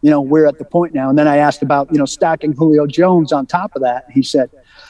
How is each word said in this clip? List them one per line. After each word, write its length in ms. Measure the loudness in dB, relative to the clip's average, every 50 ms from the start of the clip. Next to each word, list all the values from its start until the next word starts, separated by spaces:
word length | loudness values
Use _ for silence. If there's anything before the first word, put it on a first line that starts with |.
You 80 | 2 2
know, 100 | 2 2
we're 260 | 0 0 2 2 2
at 120 | 2 0 -4
the 60 | -12
point 300 | -4 -2 -2 -2 -2 -4
now." 140 | -4 -2 0
And 100 | 2 2
then 80 | 2
I 120 | 2 2 2
asked 240 | 2 0 0 -2
about, 280 | -4 -2 -2 -2 -2 -2
you 80 | -2 -2
know, 60 | -2
stacking 480 | -2 -2 -2 -2 -2 -2 -2 -4 -6
Julio 340 | -2 0 0 2 2 2 0
Jones 460 | 0 0 0 2 2 2 2 0 0
on 140 | -2 -4 -4
top 280 | -4 -4 -6 -6 -6 _
of 80 | -4
that. 220 | -4 -2 -4 -4 -10 -2
He 120 | -2 -2
said, 280 | -2 0 0 -2 -2 -2 _ -20 _ _ _ -20 -20